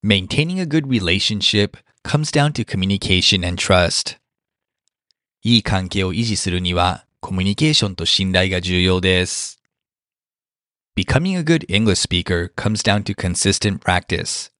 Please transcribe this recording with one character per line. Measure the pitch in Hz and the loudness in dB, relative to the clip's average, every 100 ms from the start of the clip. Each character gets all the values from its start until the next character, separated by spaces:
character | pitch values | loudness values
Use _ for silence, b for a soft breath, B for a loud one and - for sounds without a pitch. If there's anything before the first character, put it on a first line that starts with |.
Maintaining | 104 101 92 127 160 185 | 2 2 2 -2 -2 -2
a | |
good | 175 151 139 | 0 -2 0
relationship | 123 90 92 - 107 - 104 101 - _ _ | 0 2 0 0 -2 0 2 0 -4 _ _
comes | - 147 156 | -2 -2 0
down | 151 147 | 0 0
to | 147 | -2
communication | 110 98 95 98 - 92 - 95 90 | -4 -2 0 -2 2 2 4 0 -2
and | 87 | -4
trust. | - 92 87 - - - _ _ _ _ _ _ _ _ _ _ _ _ | 2 2 4 -2 -6 -12 _ _ _ _ _ _ _ _ _ _ _ _
い | 113 117 | 2 2
い | |
関 | - 98 92 | 2 -2 -2
係 | 104 | -2
を | 92 | -2
維 | 90 | -2
持 | 117 98 | -2 -2
す | - | -2
る | 90 | -2
に | 90 | -2
は | 90 87 - _ _ | 0 0 -2 _ _
コ | - | -8
ミ | 92 | -2
ュ | |
ニ | 95 101 | 0 0
ケ | 156 | 2
ー | |
シ | 151 104 | 2 0
ョ | |
ン | |
と | 92 | -4
信 | 82 - 95 | -2 -2 0
頼 | 92 95 | 2 2
が | 92 | -2
重 | 90 90 | 0 2
要 | 90 92 | 4 2
で | 92 92 90 | 2 2 0
す。 | - - - _ _ _ _ _ _ _ _ _ _ _ _ _ - | -4 -10 -14 _ _ _ _ _ _ _ _ _ _ _ _ _ -6
Becoming | - - 180 185 | 0 0 0 -2
a | |
good | 156 165 - | 2 0 2
English | 98 113 92 - | 2 2 2 0
speaker | 90 85 87 87 | -2 0 -2 -2
comes | - 104 107 | -4 -2 -2
down | - 101 | 0 0
to | 101 | 0
consistent | 101 92 87 98 98 107 92 | -4 -4 0 0 2 0 -2
practice. | - 87 - 87 - - - _ | 0 -2 -2 -6 -4 -8 -12 _